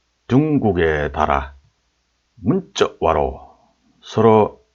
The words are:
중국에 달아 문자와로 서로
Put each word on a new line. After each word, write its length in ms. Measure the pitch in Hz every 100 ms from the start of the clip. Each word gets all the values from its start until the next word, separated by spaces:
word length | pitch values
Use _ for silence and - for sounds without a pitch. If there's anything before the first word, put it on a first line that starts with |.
| _ _ -
중국에 840 | 123 156 143 110 90 80 76 73
달아 420 | 78 73 69 69 - _ _ _ _ _ _ _ _
문자와로 1200 | 98 190 - - 98 - 82 80 67 65 - _ _ _ _ _
서로 640 | - - 113 110 101 - _